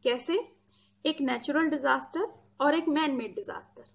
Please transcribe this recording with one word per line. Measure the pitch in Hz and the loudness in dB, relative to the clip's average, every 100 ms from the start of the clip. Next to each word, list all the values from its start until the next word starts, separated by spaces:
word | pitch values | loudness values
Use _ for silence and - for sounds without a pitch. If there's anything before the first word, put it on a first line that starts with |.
कैसे? | 254 247 - 359 466 - _ _ _ _ - | 0 -2 0 -2 -2 -14 _ _ _ _ -2
एक | 311 | 0
नेचुरल | 269 240 269 285 320 | -2 -2 0 2 2
डिजास्टर | 294 269 262 262 320 415 - - _ | 0 2 2 0 -4 -4 -6 -20 _
और | 285 | 2
एक | 311 330 | 4 2
मैन | 294 311 | 2 2
मेड | 262 220 | 0 -4
डिजास्टर। | 180 196 - - - - | -8 -10 -12 -14 -20 -20